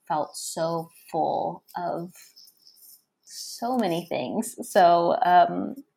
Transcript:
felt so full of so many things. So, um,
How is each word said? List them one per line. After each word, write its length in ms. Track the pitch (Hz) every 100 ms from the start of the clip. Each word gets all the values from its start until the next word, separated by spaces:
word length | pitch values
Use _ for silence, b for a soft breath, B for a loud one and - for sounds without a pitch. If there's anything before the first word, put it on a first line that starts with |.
| -
felt 300 | 156 - -
so 540 | - 175 165 165 165 _ -
full 540 | 160 147 - - 185 _ 185
of 340 | 175 170 180 - - - - _ _ _ - - _ _
so 520 | - - - - 233 254
many 300 | 190 165 170
things. 500 | - 127 208 226 - -
So, 480 | 202 175 170 170 -
um, 520 | 175 180 170 175 - - -